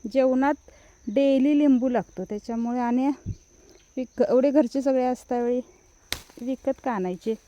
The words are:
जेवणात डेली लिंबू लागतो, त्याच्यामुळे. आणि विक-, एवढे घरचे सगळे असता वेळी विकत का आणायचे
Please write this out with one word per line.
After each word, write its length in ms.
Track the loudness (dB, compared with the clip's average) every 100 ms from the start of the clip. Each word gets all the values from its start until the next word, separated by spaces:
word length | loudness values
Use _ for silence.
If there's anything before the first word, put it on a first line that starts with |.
| -2
जेवणात 400 | 0 2 2 0 -2 -10 _ -20 _ -4
डेली 520 | 2 4 4 4 4
लिंबू 300 | 4 4 2
लागतो, 340 | -2 -4 -12
त्याच्यामुळे. 560 | -10 -10 -8 -6 -4 -4
आणि 280 | -2 0 0 -2 -8 -12 _ _ _ -20 _ -10
विक-, 260 | -10 -2 2
एवढे 220 | 2 4
घरचे 300 | 2 2 -2
सगळे 240 | 0 0 0
असता 340 | -4 -6 -4
वेळी 220 | -2 -4 -6 _ _ _ _ -12 -12 -12
विकत 300 | -10 -6 -6 -6
का 80 | -6
आणायचे 440 | -4 -6 -6 -8 -8